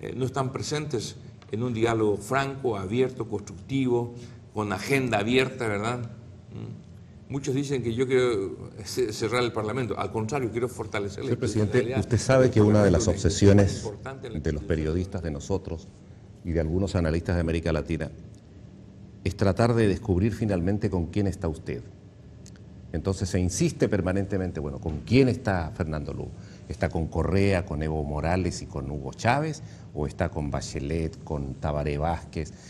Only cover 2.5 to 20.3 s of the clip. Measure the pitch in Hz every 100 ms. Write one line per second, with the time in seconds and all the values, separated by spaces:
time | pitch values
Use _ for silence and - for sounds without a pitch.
2.5 | 135 131 104 95 120 127 120 107 104 -
3.5 | 87 - 135 131 120 117 - - - -
4.5 | 107 104 98 - 139 127 107 104 131 127
5.5 | - 113 101 110 123 - - - - -
6.5 | - 110 55 - - - - - 135 143
7.5 | 131 139 135 117 113 131 131 123 107 95
8.5 | - 92 107 98 - 120 101 110 123 120
9.5 | 113 107 127 113 - 95 113 110 147 120
10.5 | 113 120 - 110 107 101 - 131 113 113
11.5 | 107 104 123 117 131 98 113 - 131 127
12.5 | 110 107 107 101 82 - - 101 - 98
13.5 | 101 95 - - - - 135 - 78 78
14.5 | 73 - 80 76 85 92 95 82 71 -
15.5 | 95 - 80 - - - - - - 90
16.5 | 82 80 90 95 95 82 85 92 87 82
17.5 | 82 82 78 71 78 78 - - - -
18.5 | - - - - - - - 95 - 98
19.5 | 90 117 117 107 87 - 87 110